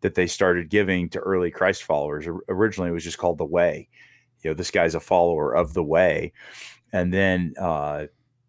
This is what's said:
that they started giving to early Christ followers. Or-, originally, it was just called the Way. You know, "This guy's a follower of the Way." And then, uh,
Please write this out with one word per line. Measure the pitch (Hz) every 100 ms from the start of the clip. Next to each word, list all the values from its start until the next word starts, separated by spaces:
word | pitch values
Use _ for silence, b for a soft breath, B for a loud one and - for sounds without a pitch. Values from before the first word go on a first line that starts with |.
that | 98
they | - 90
started | - 92 87 82
giving | 101 95 92 87
to | 90
early | 92 95 90
Christ | - 92 95
followers. | - 76 73 76 78
Or-, | 87 -
originally, | 92 110 98 87
it |
was | 85
just | 85 -
called | 90 80
the |
Way. | 80 85 87 73 - b b b b _
You | 80
know, |
"This | 78 90
guy's | 98 85
a | 80
follower | - 92 87 80 73
of | 67 85
the | 82
Way." | 76 80 90 76 - - B B B B _
And | 98 90
then, | 92 98 92 85 82
uh, | 92 78 73 73 73 _ _ _